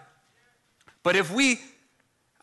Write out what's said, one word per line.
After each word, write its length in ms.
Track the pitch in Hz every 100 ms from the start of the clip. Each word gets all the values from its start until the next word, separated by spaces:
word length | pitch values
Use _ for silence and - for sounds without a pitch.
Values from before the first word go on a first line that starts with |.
| - _ _ _ _ _ _ _ _ _
But 120 | 175 185
if 160 | 165
we, 300 | 214 269 233 - _ _ _ _ _ _ _